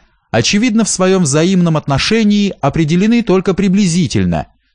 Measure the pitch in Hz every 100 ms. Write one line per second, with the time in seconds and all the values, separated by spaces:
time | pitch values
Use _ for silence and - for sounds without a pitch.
0 | _ _ - - - 208 254 220 220 -
1 | 185 190 156 151 170 190 170 156 - 135
2 | - 226 208 208 202 - 139 160 151 175
3 | 214 240 226 185 185 185 196 190 196 170
4 | 147 107 90 80 - _ _